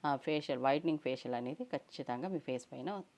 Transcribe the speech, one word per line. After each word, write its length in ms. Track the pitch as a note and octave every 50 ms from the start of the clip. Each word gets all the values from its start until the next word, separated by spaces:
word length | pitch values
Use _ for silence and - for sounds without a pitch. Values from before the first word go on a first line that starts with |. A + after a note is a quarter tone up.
| -
ఆ, 100 | D3+ C#3+
ఫేషియల్ 460 | C3 - - D3+ D3+ D3 - C#3 B2
వైట్నింగ్ 380 | B2+ C3+ C#3 D3+ E3+ E3+ D#3 D3
ఫేషియల్ 360 | - C3 C3 B2+ - B2+ B2
అనేది 280 | A#2+ B2 B2 C#3+ - B3
ఖచ్చితంగా 640 | B3 - C#3 - - - - - - B2 B2 C#3+
మీ 120 | F#3+ F#3+ D#3+
ఫేస్ 260 | - - B2+ B2 - _
పైన 300 | - C3+ B2+ E3 G#3 G3 E3+ _ _